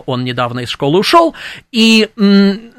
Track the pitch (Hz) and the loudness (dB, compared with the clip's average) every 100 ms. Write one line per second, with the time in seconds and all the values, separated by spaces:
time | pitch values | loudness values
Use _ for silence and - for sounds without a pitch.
0 | 135 123 123 123 120 123 120 - 143 180 | -8 -8 -6 -6 -6 -6 -10 -6 -2 0
1 | 208 339 330 - - - _ 233 226 220 | 2 2 2 -4 -18 -18 _ 0 2 2
2 | 208 - 202 196 196 196 233 | 0 0 2 4 2 -2 -12